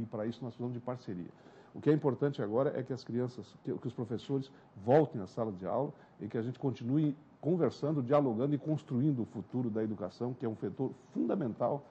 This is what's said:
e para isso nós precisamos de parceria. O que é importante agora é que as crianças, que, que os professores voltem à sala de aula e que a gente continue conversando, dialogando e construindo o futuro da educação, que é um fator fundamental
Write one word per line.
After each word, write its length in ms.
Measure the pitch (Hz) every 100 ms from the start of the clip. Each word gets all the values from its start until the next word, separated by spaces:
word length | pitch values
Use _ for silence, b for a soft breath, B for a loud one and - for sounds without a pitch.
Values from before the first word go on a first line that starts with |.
e 40 | 113
para 160 | 113 107
isso 160 | 113
nós 120 | 127
precisamos 200 | - 123
de 60 | 120
parceria. 500 | 120 127 - 90 85 B B B B
O 80 | -
que 80 | 143
é 40 |
importante 500 | 156 147 120 143 139
agora 360 | 104 110 143 -
é 40 |
que 100 | 127
as 120 | 123
crianças, 500 | - 117 123 117 101 -
que, 100 | -
que 140 | - 127
os 80 |
professores 560 | - 117 110 - 139 135 B B -
voltem 460 | 101 147 151 117
à 40 | 92
sala 240 | - 113
de 120 | 92
aula 280 | 92 113 147 B B -
e 60 | 107
que 100 | 123
a 60 |
gente 160 | 113 127
continue 580 | 139 110 120 143 151 135 - -
conversando, 640 | 139 180 160 - 147 156
dialogando 520 | 120 147 139 110 143
e 40 | 147
construindo 640 | 156 156 - 123 151 131
o 40 | 104
futuro 440 | 107 90 127 120
da 140 | 107
educação, 500 | 110 107 92 - 123
que 100 | 127
é 40 | 117
um 80 | 107
fator 360 | 101 90 131 - -
fundamental 760 | 208 247 196 131 - 123 143 B